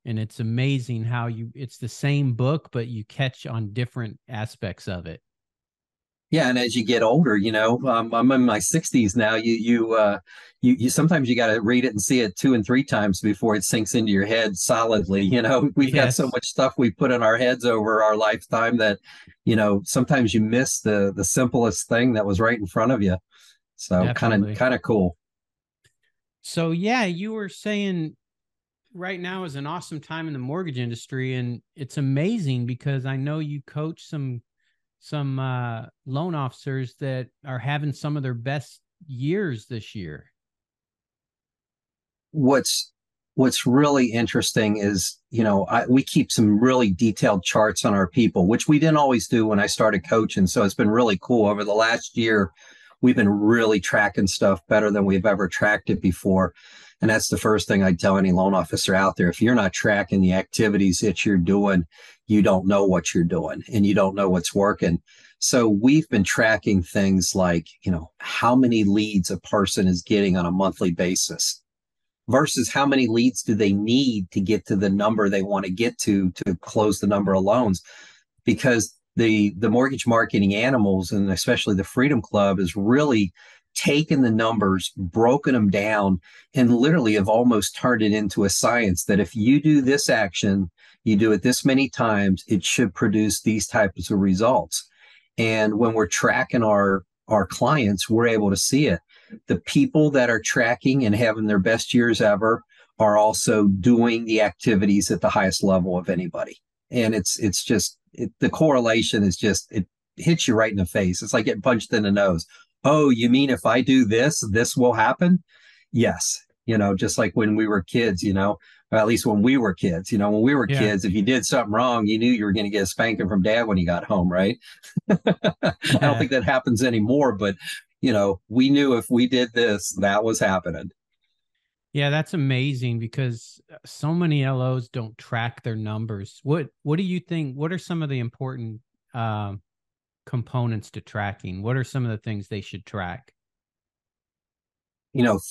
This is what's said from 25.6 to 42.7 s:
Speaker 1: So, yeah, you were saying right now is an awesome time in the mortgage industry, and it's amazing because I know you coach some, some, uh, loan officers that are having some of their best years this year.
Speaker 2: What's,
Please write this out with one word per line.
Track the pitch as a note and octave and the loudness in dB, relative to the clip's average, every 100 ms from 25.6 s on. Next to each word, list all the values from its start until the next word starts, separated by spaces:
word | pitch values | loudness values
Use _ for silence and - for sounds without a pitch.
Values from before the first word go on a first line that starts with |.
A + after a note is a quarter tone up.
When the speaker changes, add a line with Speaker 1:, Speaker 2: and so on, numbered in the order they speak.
| _ _ _ _ _ _ _ _ | _ _ _ _ _ _ _ _
Speaker 1:
So, | - E3+ E3 | -10 -4 -2
yeah, | E3+ G#3 B3 | -2 -2 0
you | F#3+ E3+ G#3+ | -2 -4 -8
were | A3 G3 | -8 -10
saying | - G#3 G#3 G3+ F3 D#3 - _ _ _ _ _ _ _ | -10 -6 -4 -2 -4 -6 -10 _ _ _ _ _ _ _
right | F3 F3+ F3+ | -14 -10 -10
now | F3+ F#3+ | -10 -8
is | F3 C#3 | -10 -10
an | D3 | -10
awesome | F3 - D3+ | -10 -12 -14
time | - D#3+ D#3+ | -12 -10 -8
in | |
the | C#3 | -8
mortgage | B2+ E3+ E3+ B2+ | -8 -8 -8 -6
industry, | A#2+ A#2 - C3 C3 B2+ | -6 -8 -10 -6 -6 -4
and | B2 A#2+ _ - | -6 -8 _ -16
it's | C#3 D#3 | -12 -4
amazing | C3+ C#3 F3+ A#3 C#3+ B2 A#2+ | -2 0 -2 -2 -2 -4 -4
because | B2 D3 C3+ C3+ | -6 -6 -6 -6
I | C3+ | -6
know | C#3+ D#3 | -6 -6
you | D3 D3 - | -8 -10 -10
coach | D3 D#3 E3+ - | -8 -8 -10 -12
some, | D3+ C3+ A#2+ - _ _ _ _ _ | -10 -8 -10 -14 _ _ _ _ _
some, | - D3+ C#3 C3 | -10 -6 -6 -4
uh, | C3 B2 A#2+ A2+ - _ C3 | -4 -4 -6 -8 -12 _ -10
loan | C#3 F3+ D#3 | -6 -4 -6
officers | C3 - C#3+ C3 B2 - | -8 -10 -8 -8 -8 -8
that | C3+ B2+ B2 _ D3 | -8 -8 -10 _ -12
are | B2+ | -8
having | C3+ D3 D3 | -6 -4 -6
some | C3 D3+ D3+ | -6 -6 -6
of | |
their | C3+ | -6
best | A#2 A#2 A#2+ - - _ _ D3 | -6 -6 -8 -10 -18 _ _ -16
years | B2 C#3 G3 F3+ A2+ - | -8 -4 -4 -4 -8 -10
this | A#2 - | -14 -12
year. | A2 E2 D2 - _ _ _ _ _ _ _ _ _ _ _ _ _ _ _ _ _ _ _ _ | -14 -12 -14 -20 _ _ _ _ _ _ _ _ _ _ _ _ _ _ _ _ _ _ _ _
Speaker 2:
What's, | D#3 C3 C3+ - | 0 2 2 0